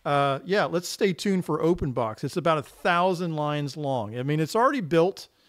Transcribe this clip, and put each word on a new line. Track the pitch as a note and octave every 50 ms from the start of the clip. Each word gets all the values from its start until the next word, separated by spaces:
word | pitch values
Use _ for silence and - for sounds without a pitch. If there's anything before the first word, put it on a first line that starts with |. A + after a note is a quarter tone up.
| -
uh, | D#3+ C#3+ C#3+ C#3 C#3 C3+ C#3 -
yeah, | - F#3 G#3 E3+
let's | C3+ D#3+ F3 F3 -
stay | - - A#3 G3 F3
tuned | - - G#3 F#3+ F#3 E3+
for | - D3+ D3+ -
OpenBox. | D#3+ F3 - F#3 D3 A#2+ B2+ A#2+ A2 A2 - -
It's | C#3 - F3+
about | C#3+ E3+ D#3+ D3+
a | C3+
thousand | - - - - G3+ F3 F3 F3+ F#3+ F#3 E3 F#3 E3+ D#3+
lines | D3+ D3 D3 D3 D3 D3 C#3 C3+
long. | D#3+ D3+ C#3 C3+ B2 G#2+ G2+ A2 B2
I | B2+
mean, | C#3 D3+ D#3
it's | D#3+ - -
already | A3 A#3+ C4+ C#4+ C4+
built, | G3 C#3 D#3+ E3 E3 F#3+ - - - - _ _ _